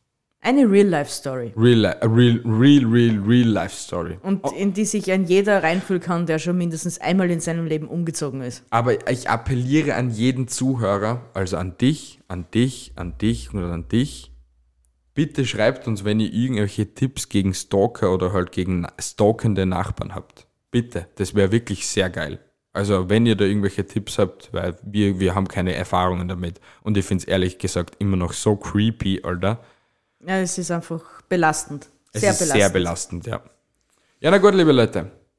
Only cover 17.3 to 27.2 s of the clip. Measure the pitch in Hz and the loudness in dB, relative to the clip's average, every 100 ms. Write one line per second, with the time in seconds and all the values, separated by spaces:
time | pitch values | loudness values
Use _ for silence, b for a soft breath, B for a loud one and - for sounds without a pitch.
17.3 | 101 95 92 - 98 98 - 95 92 92 | 0 0 -2 -2 2 2 0 0 0 0
18.3 | 95 90 - 92 90 82 - - - 104 | -2 -2 -4 -4 -4 -4 -10 -8 2 2
19.3 | 110 113 95 95 90 - - - 92 - | 4 0 0 0 -2 -4 -8 -10 -12 -16
20.3 | - _ _ _ 120 120 85 85 - 92 | -20 _ _ _ -2 -2 -6 -10 -6 -2
21.3 | 101 98 117 - 98 - - 92 82 76 | 2 2 2 -2 -6 -4 -2 -2 -4 -8
22.3 | - _ _ _ - 101 98 92 110 117 | -10 _ _ _ -4 0 0 2 4 4
23.3 | 101 101 104 98 - - 107 101 - 98 | 4 2 2 -2 -4 -6 -6 -4 -2 -2
24.3 | - - 90 90 87 101 104 101 92 92 | -4 -10 -6 -6 -8 -4 0 2 2 0
25.3 | 98 95 98 90 85 92 90 92 90 90 | 0 -2 -2 -2 -4 -2 0 0 -2 -6
26.3 | 90 87 - b b 104 101 - 92 | -8 -10 -12 b b -2 0 0 -2